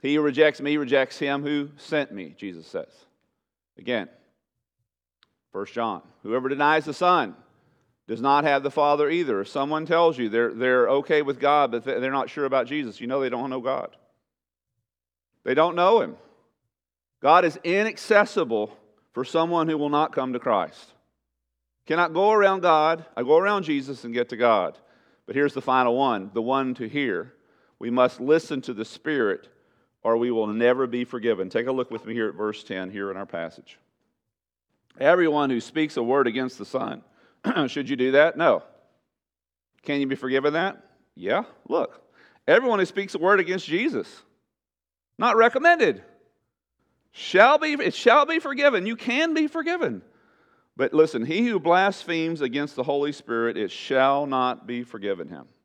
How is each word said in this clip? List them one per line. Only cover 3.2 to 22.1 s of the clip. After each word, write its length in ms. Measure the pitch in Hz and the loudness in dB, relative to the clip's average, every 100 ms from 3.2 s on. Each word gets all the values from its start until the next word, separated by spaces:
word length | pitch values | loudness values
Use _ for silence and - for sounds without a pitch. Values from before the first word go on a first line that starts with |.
| _ _ _ _ _ - | _ _ _ _ _ -14
Again, 300 | - 120 85 _ _ _ _ _ _ _ _ _ _ _ _ _ _ | -6 -6 -6 _ _ _ _ _ _ _ _ _ _ _ _ _ _
First 200 | 95 101 | -12 -10
John, 300 | 117 113 90 _ _ 101 | -6 -4 -6 _ _ -6
Whoever 220 | 123 131 | -4 -2
denies 340 | 139 147 156 | 0 2 2
the 100 | 151 | 0
Son 420 | 139 180 175 110 80 _ _ _ _ _ _ | 0 2 2 0 -10 _ _ _ _ _ _
does 160 | - 110 | -12 -2
not 220 | 135 139 | 2 4
have 180 | 151 139 | 4 2
the 80 | 139 | 0
Father 400 | 156 147 143 147 | 0 2 2 0
either. 300 | 170 151 101 | 0 -2 -2
If 80 | 98 | -4
someone 380 | - 143 156 | -6 -4 -4
tells 320 | 135 165 165 131 | 0 2 2 2
you 100 | 113 | -2
they're, 260 | 117 117 | 0 0
they're 360 | 113 127 127 117 | 0 2 4 4
okay 320 | 139 139 151 | 2 2 0
with 180 | 139 123 | 0 -2
God, 320 | 139 147 135 | 2 2 2
but 140 | 117 | -2
th-, 160 | 123 120 | -4 -4
they're 100 | 131 | -4
not 180 | 135 - | -4 -6
sure 140 | - | -6
about 240 | 139 135 117 | -2 -2 -2
Jesus, 320 | 151 127 - | -6 -8 -10
you 80 | 120 | -6
know 140 | 139 | -4
they 80 | 131 | -2
don't 200 | 123 131 | -4 -6
know 120 | 131 | -6
God. 340 | 123 135 - _ _ _ _ _ _ _ _ _ _ _ _ _ _ _ | -6 -6 -8 _ _ _ _ _ _ _ _ _ _ _ _ _ _ _
They 80 | - | -4
don't 220 | 135 170 | 0 0
know 260 | 170 180 226 | 2 2 2
him. 160 | 85 - - _ _ _ _ _ _ _ _ _ | 0 -10 -20 _ _ _ _ _ _ _ _ _
God 240 | 139 170 | 4 4
is 120 | 175 147 | 4 -4
inaccessible 1120 | 170 190 220 214 - 208 202 208 131 113 104 - _ _ _ | -4 -2 -2 -6 2 2 4 -2 -2 -2 -4 -10 _ _ _
for 100 | 123 | -10
someone 460 | 131 165 165 170 160 | -4 -2 0 0 0
who 80 | 156 | -2
will 120 | 147 | -2
not 220 | 147 160 | -2 -2
come 220 | - 131 | -4 -4
to 60 | 123 | -4
Christ. 520 | 131 104 80 - - _ _ _ _ _ _ _ _ _ | 0 -2 -2 -10 -20 _ _ _ _ _ _ _ _ _
Cannot 280 | - 160 175 | -2 0 2